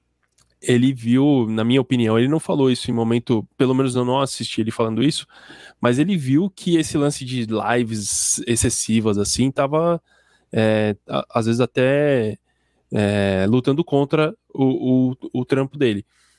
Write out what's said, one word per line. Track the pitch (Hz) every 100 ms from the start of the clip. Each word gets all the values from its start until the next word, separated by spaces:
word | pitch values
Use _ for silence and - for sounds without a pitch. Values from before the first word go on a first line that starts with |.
| _ _ _ _ _ _
Ele | - 123 131
viu, | 131 113 127 143 139 110
na | 110
minha | 113 131
opinião, | 127 123 110 110
ele | 127
não | 156
falou | - 156 135
isso | 123 -
em |
momento, | 117 113 120 - 113 - -
pelo | 131 131
menos | 135 123
eu | 123
não | 131
assisti | 139 - 110 -
ele | 110
falando | - 113 110
isso, | 139 - - - - - - -
mas | 120 123
ele | 170 190
viu | 131 139 196
que | - 185 170
esse | 156 160
lance | 143 143 127
de | 127 110
lives | 110 101 123 113 110 101 - - - -
excessivas, | 117 131 - - 113 110 101
assim, | 101 - 131
tava, | - 139 156 170 170 _ _ _ _ -
é, | 113 110 107 107 104 -
a-, | 135 -
às | 120 113
vezes | 117
até, | 123 - 127 143 147 135 107 101 _ _ _ _ -
é, | 110 104 101 98 95 98
lutando | 123 123 139
contra | 170 139 143 156 156 220 _
o, | - 131 131 127 127 127
o, | 127 - 127
o | 123
trampo | 135 135 147
dele. | 131 101 - _ _